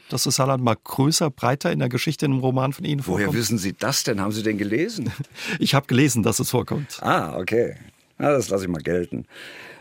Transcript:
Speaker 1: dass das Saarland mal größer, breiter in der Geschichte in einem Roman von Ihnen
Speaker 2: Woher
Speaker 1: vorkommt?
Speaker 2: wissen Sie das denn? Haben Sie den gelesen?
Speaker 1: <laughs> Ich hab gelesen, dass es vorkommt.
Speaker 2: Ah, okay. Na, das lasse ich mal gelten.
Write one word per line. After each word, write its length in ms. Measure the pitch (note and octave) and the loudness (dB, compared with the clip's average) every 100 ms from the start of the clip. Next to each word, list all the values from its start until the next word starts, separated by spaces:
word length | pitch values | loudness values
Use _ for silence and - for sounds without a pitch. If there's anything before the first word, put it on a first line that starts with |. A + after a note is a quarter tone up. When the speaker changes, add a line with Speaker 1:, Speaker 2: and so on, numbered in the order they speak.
| - | -2
Speaker 1:
dass 140 | B2+ | -2
das 140 | - B2 | 0 2
Saarland 280 | C3+ C3 | 2 2
mal 120 | A#2+ G#2+ | 2 2
größer, 460 | - - C#3 D#3+ D#3+ | 0 2 2 4 0
breiter 400 | - A#2+ C#3+ F3 | 0 0 0 0
in 100 | D#3+ | 0
der 100 | C3 | 0
Geschichte 340 | B2 - C#3+ | 0 -2 0
in 80 | D3 | 0
einem 80 | C3+ | 2
Roman 320 | C3 C3 C3+ | 2 2 0
von 140 | C#3 D#3+ | -2 -2
Ihnen 200 | C#3+ C3 | -2 0
Speaker 2:
Woher 200 | F#2 G2 | 0 2
Speaker 1:
vorkommt? 120 | G#2+ | 2
Speaker 2:
wissen 200 | G#2 A2+ | 0 0
Sie 160 | F#2 | -2
das 300 | - A2 C#3 | -2 -2 0
denn? 180 | - G2+ | 0 0
Haben 100 | G2 | -2
Sie 100 | G#2+ | 0
den 140 | G#2+ G#2 | 0 0
gelesen? 540 | G2+ A2+ G3 G#3+ A#2 - C#3 | 0 0 -2 -4 -6 -6 -10
Speaker 1:
<laughs> 240 | - - G#3 | -10 -6 -2
Ich 160 | - | 2
hab 120 | C#3 - | 2 4
gelesen, 360 | B2 D3+ A#2+ | 4 4 4
dass 160 | G#2+ - | 2 2
es 80 | - | 0
vorkommt. 500 | B2 - D3 C#3+ - | 0 0 -4 -6 -6
Speaker 2:
Ah, 340 | A2 E3 E2+ B1+ | 0 0 0 -4
okay. 400 | F#2 A2 G#2 - - - _ - | 0 0 0 -4 -16 -20 _ -2
Na, 140 | C#3 | 2
das 180 | C#3 F#2+ | 2 2
lasse 160 | G2 | -2
ich 60 | F#2 | -2
mal 100 | E2 | -4
gelten. 460 | D#2 F2+ F2 B1 - - - - - - | -2 -2 -2 -6 -10 -16 -18 -18 -18 -20